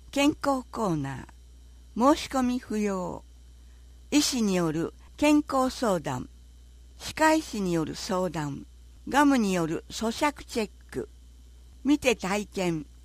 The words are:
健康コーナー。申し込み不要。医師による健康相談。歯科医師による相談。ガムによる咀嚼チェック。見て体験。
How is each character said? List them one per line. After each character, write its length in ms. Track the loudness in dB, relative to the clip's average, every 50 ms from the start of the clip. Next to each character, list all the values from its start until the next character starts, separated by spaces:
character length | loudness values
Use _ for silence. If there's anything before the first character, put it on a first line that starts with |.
| -14 -6
健 200 | 0 2 4 4
康 340 | 2 2 0 -2 -2 -2 -4 -8
コ 180 | -6 -4 -2 0
ー 60 | 0
ナ 320 | 0 -2 -4 -6 -10 -12 -16 -18 -20 -20 -20 -20 -20 -20 -20 -20 -20 -20 -10 -2
ー。 180 | 2 4 4 4
申 60 | 4
し 80 | 2 -4
込 140 | -2 0 0
み 160 | 0 0 -2
不 220 | -4 -4 -4 -2
要。 440 | -2 -2 -2 -4 -6 -6 -8 -10 -12 -18 -20 -20 -20 -20 -20 -20 -20 -20 -20 -20 -20 -20 -20 -20 -6 0
医 100 | 2 2
師 220 | 2 2 0 0 0
に 140 | 2 2
よ 160 | 2 0 0 -2
る 220 | -2 -4 -6 -8 -12 -20 -16 -4
健 280 | 2 4 6 6 6 4 2
康 220 | 0 0 0 0
相 300 | 0 0 0 0 0 0
談。 280 | -2 -4 -6 -6 -6 -10 -16 -20 -20 -20 -20 -20 -20 -20 -20 -20 -20 -20 -20 -16
歯 160 | -14 -8 -2
科 200 | 2 4 4 4
医 80 | 2 0
師 180 | -2 -6 -4
に 120 | -2 0 0
よ 120 | 0 -2
る 100 | -4 -6
相 360 | -8 -6 -4 -2 -2 -2 -2
談。 360 | -4 -6 -6 -6 -8 -10 -12 -16 -20 -20 -20 -20 -20 -18 -10 -2
ガ 160 | 2 4 4
ム 140 | 4 4 2
に 160 | 2 0 0
よ 120 | 0 -2 -2
る 160 | -4 -6 -8 -10
咀 200 | -8 -6 -4 -4
嚼 360 | -2 -2 -2 -2 -2 -4 -12
チ 160 | -8 -6 -6 -6
ェ 40 |
ッ 40 | -6 -8 -16 -20 -14
ク。 180 | -10 -10 -10 -10 -12 -20 -20 -20 -20 -20 -20 -20 -20 -20 -20 -20 -16 -6 0
見 160 | 0 2 2
て 160 | 2 2 0
体 300 | 0 0 -2 -2 -2 -4
験。 400 | -6 -4 -4 -2 -2 -2 -4 -6 -10 -16 -20 -20